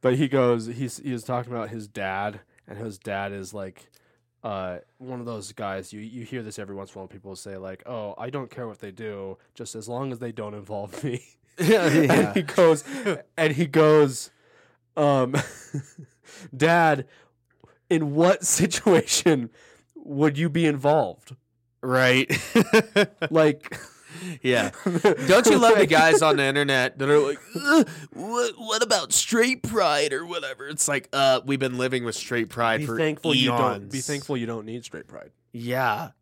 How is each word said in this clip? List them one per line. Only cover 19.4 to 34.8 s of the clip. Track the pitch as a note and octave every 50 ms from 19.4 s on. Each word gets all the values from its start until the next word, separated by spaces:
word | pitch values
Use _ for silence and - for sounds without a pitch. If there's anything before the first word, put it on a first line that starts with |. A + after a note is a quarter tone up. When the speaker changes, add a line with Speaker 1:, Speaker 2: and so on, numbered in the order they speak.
| A#2+ A2+ _ _ _ _ _ _ _ _ _
Speaker 1:
would | E4 - - D3 C#3 D3+ D#3 C#3+ C#3
you | E3 E3+
be | C#3 E3+ E3+
involved?" | D#3 D3 C#3 B2+ C#3+ D3+ D#3 B2+ F#2 F2 _ _ - C3 _ _ _ _ _ _ _ _ _ -
Speaker 2:
Right. | B2+ B2+ C3 C3 B2+ B2+ C3 C3+ - - - - - -
<laughs> | A#3 - - - A3 G#3+ G#3+ - G#3 G#3 - _ _ E3 D3+
Speaker 1:
Like, | D#3 D#3+ D#3 D3+ D3+ D3+ - - - - - - _ _ _ - - E3 F#3 F3+ E3+ C3+
Speaker 2:
Yeah. | _ B2+ B2 A#2 G#2+ E2+ - -
Speaker 1:
<laughs> | - G3 F3 E3+ - G#3 E3+ A#3 C#3 C3
Speaker 2:
Don't | - A3+ B3 A3+
you | - -
love | A#3+ A3+ A3+
the | G#3
Speaker 1:
like | F#3+ D3+
Speaker 2:
guys | D#3+ D#3 D#3 D#3+ E3 G#4
on | D#3+ D#3 D3 C#3+
the | C#3
internet | C3+ C3+ C#3+ D3 C#3 C#3 C3 B2 B2+ - -
that | C#3 C#3
are | D3 D3+
like, | C#3+ C3+ D3 - - - -
"Ugh, | - C#4+ C#4+ D4+ E4 A#3+ E3 - - D3 - -
what, | - E3+ G#3 - A#3+ A#3+ A#3 F#3+ -
what | - D#3+ G#3 A3 A#3+
about | A3 A3 G3 D#3 - -
straight | - - - A3 A#3 A3+ B3+ C4 B3+ -
pride | - G#3+ A3 F#3+ D#3+ D3+ C#3+ D3 D3+ C#3
or | C#3 E3
whatever?" | E3+ F3 E3+ D3 C3 C3 B2+ C3 C#3
It's | D3+ D3+ - -
like, | C#3+ C#3 - - -
uh, | C#3 C#3 C3+ C3 B2+ -
we've | C3 C#3 C3
been | C3+ C3 B2+ B2
living | B2+ C3 B2+ B2+ A#2+
with | A#2 A2
straight | - - - B2+ A#2+ A2+ -
pride | - A#2+ A#2+ A2+ A2+ A2
Speaker 1:
Be | D3+
Speaker 2:
for | C#3 A2+ A#2
Speaker 1:
thankful | D#3+ D#3 D3+ D3 - E3 C#3+
you | C3 B2+ B2+
don't, | A#2+ A#2+ A#2 A2 G#2 G2 G2+ G2
be | C#3 C3+
Speaker 2:
eons. | B2+ -
Speaker 1:
thankful | D3 C#3 C#3 - D3 B2+
you | A#2 A2+
don't | A#2 A2+ G#2+
need | A2 A2+ B2